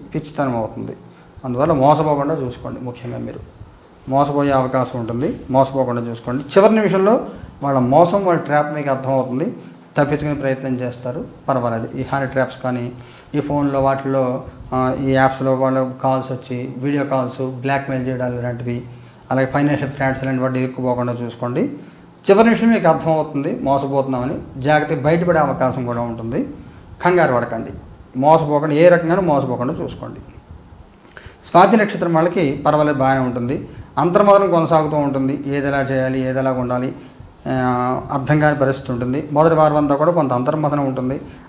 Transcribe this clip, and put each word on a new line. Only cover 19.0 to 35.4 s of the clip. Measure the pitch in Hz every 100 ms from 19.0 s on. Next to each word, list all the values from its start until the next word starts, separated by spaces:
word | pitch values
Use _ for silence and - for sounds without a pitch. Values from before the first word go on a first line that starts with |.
| - - -
అలాగే | 131 131
ఫైనాన్షియల్ | 143 147 139 139
ఫ్రాడ్స్ | - 135 131
ఇలాంటి | 135 131
వాటి | 131 127
ఇరుక్కుపోకుండా | 127 127 127 123 123
చూసుకోండి. | 120 120 - 123 131 262 - - - - - -
చివరి | 196
నిమిషం | 226 202 226
మీకు | 220 165
అర్థమవుతుంది | 151 165 156 151 143 151 -
మోసపోతున్నామని, | 135 139 139 139 135 127 127 - - 135
జాగ్రత్తగా | 135 151 151 156
బయటపడే | 143 170 175 165
అవకాశం | 143 131 131 127 120
కూడా | 120
ఉంటుంది. | 120 117 113 143 285 - - - - - 175
కంగారు | 180 151
పడకండి, | 123 117 113 117 - - - - 127
మోసపోకుండా, | 143 160 147 147 156 147
ఏ | 175
రకంగానూ | 170 165 175
మోసపోకుండా | 180 139 127 120 123
చూసుకోండి. | 170 - - 117 - - - - - - - - - - - - - -
స్వాతి | 170 190 226
నక్షత్రం | 208 170 175
వాళ్ళకి | 165 170 190 147 143 151
పర్వాలేదు, | 151 151 139
బాగానే | 131 135
ఉంటుంది. | 127 120 120 160 - - - -
అంతర్మదనం | 165 196 202 196 196
కొనసాగుతూ | 165 160 165 151 151
ఉంటుంది. | 143 135 135 139